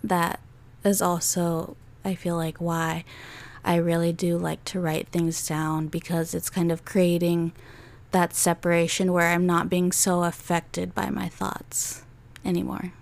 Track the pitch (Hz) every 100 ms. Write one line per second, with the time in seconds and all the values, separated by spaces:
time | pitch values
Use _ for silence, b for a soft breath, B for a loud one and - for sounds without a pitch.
0 | 214 180 170 - - - - - 202 202
1 | 180 175 - 185 170 165 - - - -
2 | 196 180 175 170 160 - 170 165 160 165
3 | - B B B B B - 170 170 170
4 | 170 170 175 170 170 156 - 185 170 156
5 | - 175 165 165 - 156 156 156 156 165
6 | - 170 165 170 - - 170 165 - 196
7 | 180 170 175 170 165 - B B B B
8 | B 185 175 - 175 170 175 170 165 -
9 | 185 175 170 175 180 170 175 180 180 -
10 | - 180 175 - - 170 - - 180 -
11 | - 202 180 - - - - - - -
12 | - - - - - 175 185 185 180 -